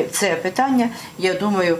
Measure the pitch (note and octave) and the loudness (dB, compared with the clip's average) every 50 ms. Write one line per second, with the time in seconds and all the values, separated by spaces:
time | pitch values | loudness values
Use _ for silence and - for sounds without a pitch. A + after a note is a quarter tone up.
0 | D#3 - - - G#3 F#3 E3 E3 F3+ F#3 F#3 B3 C4 C4+ B3+ B3 A#3 A#3 - - | 0 -2 -2 -2 0 0 0 -2 -2 -2 0 0 0 2 2 2 2 0 -2 -8
1 | - - - - F3+ F#3 F3+ - G3+ G#3 G3+ F#3 F3+ E3+ E3 | -14 -16 -6 -2 0 0 0 0 0 0 2 2 2 2 0